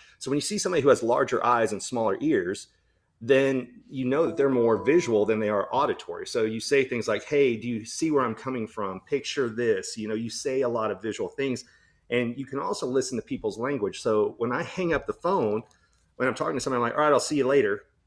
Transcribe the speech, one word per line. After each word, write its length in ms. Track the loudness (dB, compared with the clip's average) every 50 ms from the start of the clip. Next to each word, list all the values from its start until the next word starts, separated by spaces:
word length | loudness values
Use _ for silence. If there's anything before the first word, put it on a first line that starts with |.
| -20 -20 _ -12
So 120 | -6 -4
when 60 | -2
you 60 | -2 -2
see 160 | -2 -4 -2
somebody 240 | -2 0 0 4 6
who 60 | 6
has 120 | 6 6 4
larger 400 | 2 2 2 2 0 0 0 2
eyes 260 | 2 2 4 2 0 0
and 80 | -4 -6
smaller 340 | -6 -4 0 0 0 0 0
ears, 460 | 0 2 2 2 2 0 -4 -6 -8 -18 _ _ _ _ _ _ _ _ _ -6 2
then 600 | 4 4 6 6 4 2 0 -4 -6 -14 -20 -20 -12
you 160 | -8 -4 -2
know 220 | 0 2 2 2
that 100 | 0 2
they're 140 | 2 2 2
more 340 | 4 4 4 4 4 2 4
visual 400 | 4 4 4 4 4 4 4 4
than 140 | 4 2 2
they 80 | 2 0
are 180 | 0 0 0 0 0
auditory. 540 | 0 0 0 -2 -4 -6 -12 -10 -10 -8
So 180 | -6 -2 -2 0
you 160 | 0 -2 -4
say 240 | -2 2 2 2 2
things 240 | 2 0 -4 -2 -2
like, 160 | -2 -4 -4
"Hey, 320 | -2 2 2 4 2 2
do 120 | 0 -4 -6
you 160 | -6 -6 -6
see 240 | -8 -8 -4 -2 0
where 140 | 2 2 0
I'm 100 | 0 -2
coming 300 | -6 -8 -8 -6 -6 -6 -8
from? 320 | -6 -6 -6 -6 -6 -8 -8
Picture 460 | -4 -4 -4 -4 -4 -4 -2 -2 -2
this." 480 | -2 -2 2 2 2 2 0 -6 -8
You 120 | -8 -6 -4
know, 60 | -4
you 140 | -4 -4 -6
say 320 | -6 -6 -4 -2 -2 0 0
a 60 | 0
lot 200 | 0 -2 -2 -2 -4
of 100 | -4 -4
visual 280 | -6 -4 -4 -6 -6
things. 340 | -4 -4 -4 -2 -4 -4 -8 _ _ _ _ _ _ _ _ -2
And 280 | -2 0 0 -2 -4 -8
you 80 | -10
can 140 | -8 -6 -6
also 260 | -4 -4 -4 -4 -4
listen 300 | -2 0 0 0 0 -4 -8
to 40 | -6
people's 340 | -6 -8 -6 -4 -6 -6 -4
language. 420 | -4 -4 -4 -2 -2 -4 -4 -4 -2
So 320 | 0 2 2 2 0 0 -4
when 140 | -4 -2 -2
I 120 | -2 -4
hang 280 | -6 -6 -4 -2 0 0
up 120 | -2 -2
the 80 | -4 -8
phone, 480 | -4 -2 0 0 2 0 0 0 -2 -6 _ _ _ _ _ _ _ _ _ _
when 120 | -4 -2 -2
I'm 60 | -2
talking 220 | -2 -4 -4 -4
to 40 | -4
somebody, 180 | -2 -2 0 0
I'm 40 | 0 0
like, 40 | 0 2
"All 60 | 4
right, 80 | 4 4
I'll 80 | 4
see 160 | 2 2 0 0
you 80 | 2 4
later." 360 | 4 4 4 2 0 -2 -6 _ _ _ _